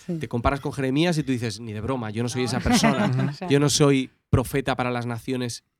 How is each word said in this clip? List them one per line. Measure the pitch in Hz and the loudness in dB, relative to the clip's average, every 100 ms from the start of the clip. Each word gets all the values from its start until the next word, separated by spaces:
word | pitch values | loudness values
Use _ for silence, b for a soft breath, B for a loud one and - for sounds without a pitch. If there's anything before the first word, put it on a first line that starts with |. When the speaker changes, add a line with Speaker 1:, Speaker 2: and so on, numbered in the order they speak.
| - | -8
Speaker 1:
Sí. | 170 | -6
Speaker 2:
Te | 147 | -4
comparas | 120 123 139 | -4 -2 -4
con | 147 | -6
Jeremías | 143 131 139 175 156 | -4 0 2 2 2
y | |
tú | 139 | 0
dices, | 127 117 104 | -2 -4 -6
"Ni | 117 | -10
de | 107 | -8
broma, | 113 131 110 | -4 -4 -4
yo | 107 | -4
no | 120 | -2
soy | 127 | -2
Speaker 1:
No. | 123 | 0
Speaker 2:
esa | 123 | 0
persona. | - 240 - - 208 | 2 4 4 2 2
Speaker 3:
Ujú. | |
Speaker 1:
<laughs> | 127 135 | 2 0
O | |
sea. | 143 185 | -2 2
Speaker 2:
Yo | 139 | 4
no | 147 | 4
soy | - 147 135 127 _ - | 4 4 4 0 _ 0
profeta | - 120 139 135 123 | 0 2 -2 0 0
para | 123 | 0
las | 120 | -2
naciones | 117 117 - 127 123 - _ | -4 -6 -4 -4 -4 -8 _